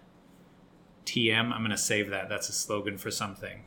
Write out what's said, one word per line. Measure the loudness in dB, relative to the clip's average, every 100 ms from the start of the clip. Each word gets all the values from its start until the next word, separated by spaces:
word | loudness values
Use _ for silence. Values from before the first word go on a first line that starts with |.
| -20 -20 -20 -20 -20 -20 -20 -20 -20 -12
T | -2 2 4
M, | 4 4
I'm | 0
gonna | 0 2
save | 2 2 2
that. | -2 -4
That's | -4 -2
a |
slogan | -4 -2 -2 -2 -4
for | -4
something. | -4 -4 -6 -12 -12